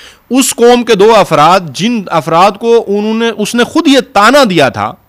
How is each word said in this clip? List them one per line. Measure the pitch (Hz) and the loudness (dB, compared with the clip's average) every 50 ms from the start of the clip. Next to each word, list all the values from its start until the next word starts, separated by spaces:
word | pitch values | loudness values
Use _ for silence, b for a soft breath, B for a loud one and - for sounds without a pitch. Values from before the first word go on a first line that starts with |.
| B B B B B B | B B B B B B
اس | 233 262 269 - - | -2 -2 -2 -2 -2
قوم | - 233 240 240 247 240 | 0 2 2 2 2 2
کے | 226 233 | 0 0
دو | 185 196 220 226 | 2 4 4 4
افراد، | 208 180 - 165 147 147 160 180 202 180 156 123 | 2 2 0 0 2 2 2 2 0 -2 -6 -10
جن | 117 170 233 247 226 185 - | -6 -4 -4 -4 -4 -6 -4
افراد | - 165 143 160 156 170 185 208 | -6 -6 -4 -2 0 2 2 0
کو | 208 - 233 233 233 233 - - | 0 -2 -2 0 0 0 0 -2
انہوں | 202 208 208 220 220 | -4 -4 -2 -4 -4
نے، | 226 233 233 214 - | -2 -4 -4 -4 -4
اس | 214 - - | -6 -4 -2
نے | 240 240 | -4 -4
خود | - - 311 339 311 | -2 -2 -2 0 2
یہ | 269 262 208 - - | 2 2 0 -2 -2
تانا | 196 202 220 262 294 269 214 | 2 2 4 4 4 2 2
دیا | 180 165 143 123 | 2 0 0 0
تھا | 104 107 101 110 - _ _ | 0 -4 -8 -8 -8 _ _